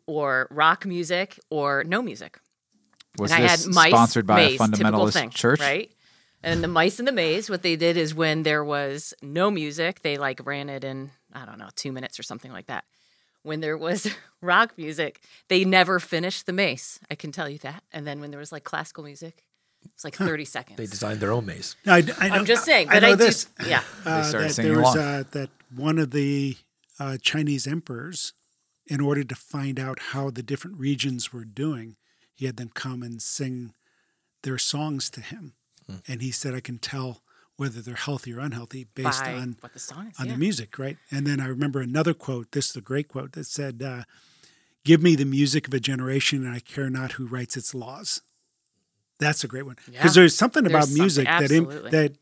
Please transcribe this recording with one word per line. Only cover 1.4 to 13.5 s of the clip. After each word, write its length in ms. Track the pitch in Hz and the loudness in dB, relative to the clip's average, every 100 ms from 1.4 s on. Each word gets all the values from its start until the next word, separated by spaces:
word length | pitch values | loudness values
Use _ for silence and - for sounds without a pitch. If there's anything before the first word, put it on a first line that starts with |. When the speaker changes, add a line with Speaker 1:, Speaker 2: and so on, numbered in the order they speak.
| - | -8
Speaker 1:
or 340 | 151 143 139 160 | -2 0 0 0
no 160 | 202 | -2
music. 360 | 240 107 - - _ _ _ _ _ _ - - | -4 -10 -16 -20 _ _ _ _ _ _ -12 -4
Speaker 2:
Was 140 | 104 | 2
Speaker 1:
And 100 | 165 | 6
I 40 | 180 | 6
Speaker 2:
this 160 | 170 180 | 4 4
Speaker 1:
had 80 | |
mice, 160 | 175 160 | 6 8
Speaker 2:
sponsored 340 | 117 117 120 101 | 8 8 4 4
by 140 | 107 | 6
a 40 | 151 | 6
Speaker 1:
maze, 100 | 131 | 4
typical 260 | 110 104 | 2 4
Speaker 2:
fundamentalist 280 | 107 107 107 | 2 4 4
Speaker 1:
thing, 160 | 160 117 | 2 -2
Speaker 2:
church? 300 | - 120 151 | 0 2 4
Speaker 1:
right? 300 | 143 156 226 _ _ _ _ _ | 2 -2 -6 _ _ _ _ _
And 200 | 165 165 | -4 -2
the 60 | 170 | 0
mice 320 | 165 180 196 | 2 2 2
and 80 | 254 | -2
the 40 | |
maze, 380 | 233 165 180 220 | 0 0 0 -2
what 120 | 185 | -4
they 120 | 180 | -2
did 220 | 160 170 170 | 2 2 2
is 180 | 156 | 0
when 300 | 156 160 156 | 0 0 2
there 200 | 156 151 | 2 0
was 480 | 147 143 139 143 - - | 0 -2 -4 -6 -8 -8
no 280 | 139 160 202 | -6 0 0
music, 520 | 190 151 151 165 - | 0 -4 -4 -4 -4
they, 160 | 156 143 | -6 -2
like, 220 | 139 131 135 | -4 -6 -8
ran 220 | 143 143 | -8 -8
it 160 | 135 | -8
in, 260 | 135 135 135 _ _ | -10 -10 -12 _ _
I 120 | 135 | -18
don't 140 | 110 110 | -18 -18
know, 100 | 98 | -14
two 160 | - 139 | -10 -8
minutes 280 | 131 127 - | -8 -12 -12
or 40 | |
something 300 | 113 113 131 | -14 -14 -16
like 140 | 98 - | -18 -12
that. 160 | 120 - _ _ _ _ _ | -12 -12 _ _ _ _ _
When 180 | 151 | -10